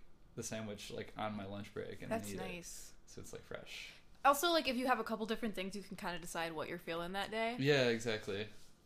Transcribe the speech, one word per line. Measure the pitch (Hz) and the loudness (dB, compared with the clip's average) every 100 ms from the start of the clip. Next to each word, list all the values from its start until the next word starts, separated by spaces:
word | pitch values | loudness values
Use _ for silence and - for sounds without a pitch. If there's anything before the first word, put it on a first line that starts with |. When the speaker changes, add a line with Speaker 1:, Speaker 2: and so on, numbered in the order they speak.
| - - - - | -14 -16 -12 -8
Speaker 1:
the | |
sandwich, | 117 110 104 101 - | -4 -4 -4 -6 -6
like, | - 104 - | -6 -6 -2
on | 107 104 | -2 -2
my | 98 | -4
lunch | 101 101 | -6 -6
break | 98 98 98 | -4 -4 -4
and | - | -2
Speaker 2:
That's | - 208 | -2 -2
Speaker 1:
eat | 185 | -4
it. | |
Speaker 2:
nice. | 185 175 165 - - - - | -4 -6 -8 -12 -12 -16 -14
Speaker 1:
So | - | -12
it's, | - | -10
like, | - - | -10 -8
fresh. | - - - - - - - 262 | -8 -8 -10 -10 -14 -18 4 6
Speaker 2:
Also, | 285 349 | 8 6
like, | 330 269 | 6 4
if | 247 | 4
you | 262 | 4
have | 240 | 4
a | 226 | 2
couple | 220 220 | -2 0
different | 220 226 190 | 0 0 -2
things, | 190 185 | -4 -4
you | |
can | 95 185 | -8 -6
kinda | 185 175 | -4 -4
decide | 175 175 165 | -4 -2 -2
what | 156 - | -2 -2
you're | 170 | -4
feeling | 170 165 170 | -2 -2 -2
that | 196 202 | -2 -2
day. | 214 226 233 | 0 0 4
Speaker 1:
Yeah, | 139 143 123 | 6 8 6
exactly. | 113 113 107 - 98 107 - - - | 4 2 0 0 -4 -4 -10 -16 -18